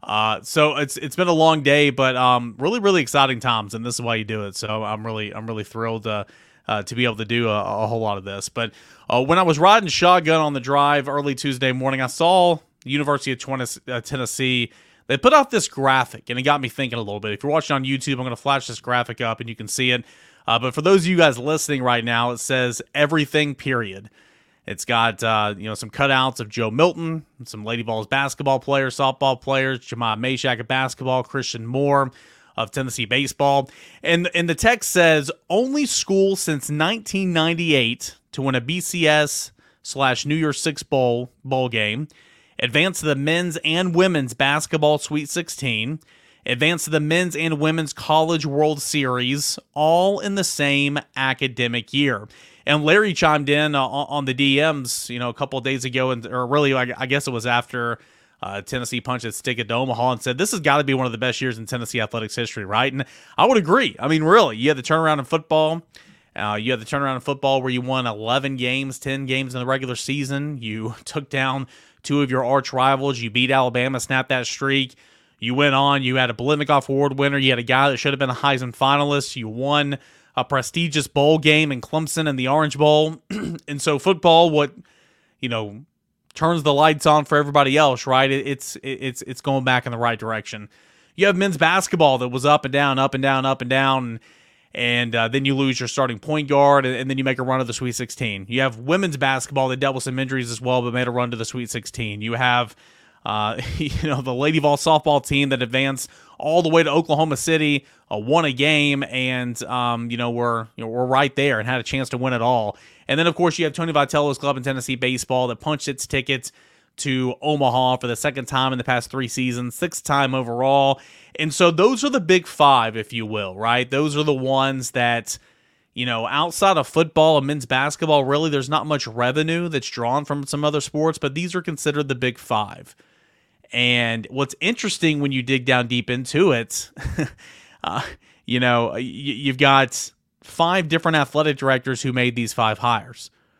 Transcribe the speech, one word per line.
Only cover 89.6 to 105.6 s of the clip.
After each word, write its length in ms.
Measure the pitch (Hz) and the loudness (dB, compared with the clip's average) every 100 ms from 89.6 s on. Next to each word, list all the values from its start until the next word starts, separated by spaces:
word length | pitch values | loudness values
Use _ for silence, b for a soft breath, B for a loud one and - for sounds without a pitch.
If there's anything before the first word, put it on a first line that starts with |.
back 240 | 127 127 123 | 2 0 0
in 60 | |
the 60 | 117 | -2
right 200 | 120 113 | -2 -2
direction. 500 | 110 110 107 110 104 b b b b | -4 -6 -8 -14 -14 b b b b
You 120 | - 196 | 0 2
have 100 | 185 | 2
men's 200 | 196 160 | 0 2
basketball 600 | 160 185 185 175 151 131 | 2 2 0 4 4 4
that 120 | 127 | -2
was 140 | 127 | 0
up 200 | 135 147 | 4 4
and 80 | 139 | 2
down, 260 | 139 143 131 | 0 2 2
up 160 | 135 | 0
and 80 | 135 | 0
down, 240 | 135 135 135 | 0 2 0
up 140 | 135 | -2
and 100 | 123 | 0
down, 340 | 131 135 135 | 2 2 0
and, 160 | 123 113 b b b b b | -2 -10 b b b b b
and, 400 | - 120 120 120 | -4 0 0 0
uh, 140 | 117 113 | 0 0
then 160 | 131 | 0
you 100 | 139 | 0
lose 240 | 135 139 127 | 2 0 0
your 80 | 123 | -4
starting 320 | - 131 113 | -2 -2 -2
point 300 | - 156 143 | -4 -4 2
guard, 360 | 143 143 143 | 4 6 6
and, 120 | 131 127 | 4 -2
and 120 | 131 | -4
then 80 | 135 | -2
you 60 | |
make 160 | 135 131 | -2 -2
a 60 | |
run 160 | 127 131 | 0 -2
to 40 | |
the 80 | 123 | -2
Sweet 200 | 120 127 | -4 -6
sixteen. 520 | 117 123 - 117 98 95 | -6 -8 -6 -6 -6 -6
You 140 | 123 | -2
have 140 | 135 113 | -2 -2
women's 400 | 127 180 190 143 | -2 0 0 0
basketball 520 | 135 135 - 139 131 | 0 0 -2 -2 0
that 80 | 131 | 0
dealt 180 | 139 | -2
with 80 | 131 | -2
some 160 | 135 127 | -4 -4
injuries 320 | 131 131 120 | -4 -4 -4
as 100 | 117 | -6
well, 220 | 123 127 | 0 0
but 100 | 123 | 0
made 140 | 120 123 | -2 -2
a 60 | |
run 180 | 123 123 | -2 -4
to 60 | 117 | -4
the 80 | |
Sweet 260 | 113 131 117 | -8 -8 -8
sixteen. 520 | 120 - - 113 104 | -8 -10 -8 -8 -6
You 100 | 110 | -6
have 420 | 117 127 123 117 - b b b b | 0 2 2 0 -8 b b b b
uh, 360 | - 107 107 113 117 | -6 -2 -2 -4 -8
<laughs> 100 | - | -6
you 300 | - - 156 | -4 -4 -4
know, 120 | 135 | -4
the 140 | 131 | -4
Lady 240 | 127 147 160 | -2 0 2
Vol 180 | 147 143 | 2 2
softball 480 | - 156 156 147 | 4 2 4 0
team 240 | - 139 143 | 2 0 0
that 140 | 131 | 0